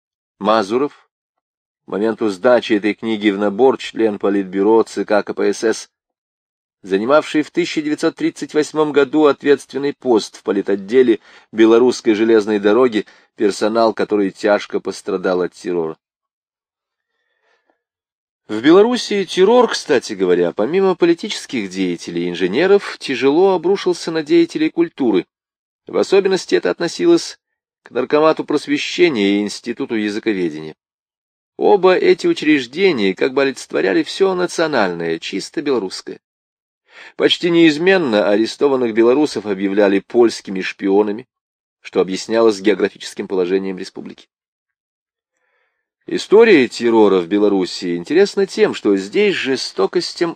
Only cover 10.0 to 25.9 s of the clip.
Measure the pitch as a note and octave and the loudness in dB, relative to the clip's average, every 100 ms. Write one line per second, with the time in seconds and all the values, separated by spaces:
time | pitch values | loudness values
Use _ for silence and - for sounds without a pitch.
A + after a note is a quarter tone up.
10 | B2+ A2+ - - - G2+ F#2+ G2+ G2 B2 | 0 0 0 -10 -4 -4 -2 -4 0 2
11 | B2+ G#2 - - _ G#2+ A2 A#2 B2 A#2 | 4 2 -2 -20 _ 2 4 6 4 0
12 | - G#2 A2+ A2+ G#2 G#2 G2+ A2 C3 G#2+ | 0 0 4 2 2 0 2 2 2 0
13 | - _ _ _ G#2 - G#2+ A2+ A2+ G#2 | -6 _ _ _ -2 -2 -2 2 0 0
14 | G2+ G#2+ G2 - G#2+ G#2 - G2+ F#2 F#2+ | -2 0 -2 -2 0 0 -2 -8 -8 -10
15 | - F#2+ F#2 F#2 F2 - F#2+ F2 D#2+ D#2+ | -6 -4 -2 -2 -4 -6 -6 -4 -6 -8
16 | _ _ _ _ _ _ _ _ _ _ | _ _ _ _ _ _ _ _ _ _
17 | _ _ _ _ _ _ _ _ _ _ | _ _ _ _ _ _ _ _ _ _
18 | _ _ _ _ _ G#2+ B2+ F3+ A3 B3 | _ _ _ _ _ -2 4 6 4 0
19 | - G3+ F3+ - F#3+ B3 A#3 - - C3 | -4 -4 -4 0 2 4 2 -2 -2 -2
20 | - G2+ F#2 F2 F2 E2 G#2+ F3+ G3 F3+ | -2 -4 0 2 0 -2 -2 0 0 2
21 | E3+ E3+ G#3+ - - B2+ G2 F#2 F#2 E2+ | 2 0 -2 -10 -8 -8 -8 -4 -4 -4
22 | - E2+ F2 E2+ F2+ G#2+ F#3 G3+ - - | -6 -6 -6 -2 -2 0 2 2 0 -14
23 | - B2+ C3+ D3+ G3 F#3 E3 G3 - F3 | -10 -2 0 4 2 2 0 -2 -2 -4
24 | - D#3+ D3+ E3+ E3 D#3+ D#3 - E3+ - | -4 -6 0 2 2 0 -4 0 -4 0
25 | B2+ F#2+ D2+ _ _ _ _ _ - | 0 0 -2 _ _ _ _ _ -6